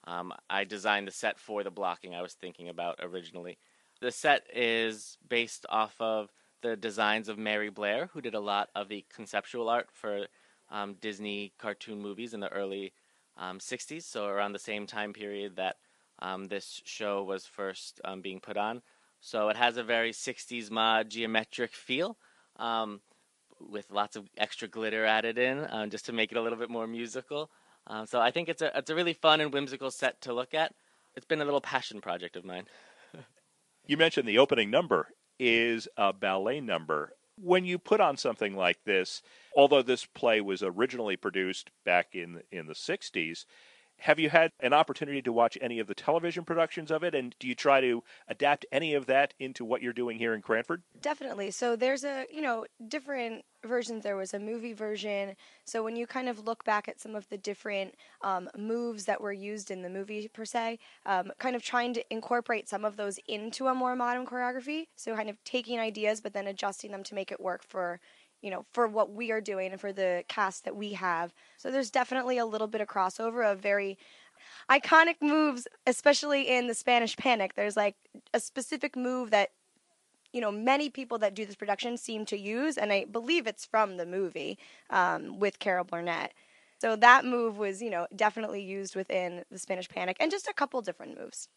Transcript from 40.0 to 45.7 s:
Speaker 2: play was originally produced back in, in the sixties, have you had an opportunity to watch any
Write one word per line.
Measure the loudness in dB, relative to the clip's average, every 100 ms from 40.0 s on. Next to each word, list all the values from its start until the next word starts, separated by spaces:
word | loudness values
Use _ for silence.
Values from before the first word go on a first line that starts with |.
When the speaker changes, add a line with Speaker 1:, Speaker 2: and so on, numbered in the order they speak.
| -2
Speaker 2:
play | 0 4 4
was | 2 -2
originally | -2 0 0 0 -2 0
produced | 0 0 -2 -2 -10 _
back | 2 4 4 -6
in, | -10 -12 -12
in | -12 -10
the | -10
sixties, | -4 -4 -2 -4 -4 -6 -14 -20 -20 -20 _ _
have | 2 4
you | 6
had | 6 6 _
an | 4
opportunity | 6 4 0 -4 -4
to | 0
watch | 4 4 2
any | -4